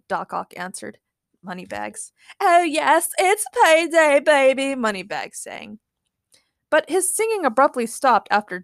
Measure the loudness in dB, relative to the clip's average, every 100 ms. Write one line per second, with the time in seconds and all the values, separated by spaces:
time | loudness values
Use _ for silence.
0 | -8 -8 -6 -10 -10 -12 -14 -12 -16 -18
1 | _ _ _ _ -16 -14 -12 -12 -12 -14
2 | -18 _ -18 -2 2 2 2 0 2 2
3 | 0 0 0 0 -2 2 4 4 2 2
4 | 4 4 4 4 4 2 -2 -2 -4 -4
5 | -8 -10 -10 -14 -16 -16 -16 -20 _ _
6 | _ _ _ _ _ _ -2 -2 0 -2
7 | -2 -4 -2 -2 -2 2 0 0 -6 -2
8 | 2 2 2 -2 -2 -10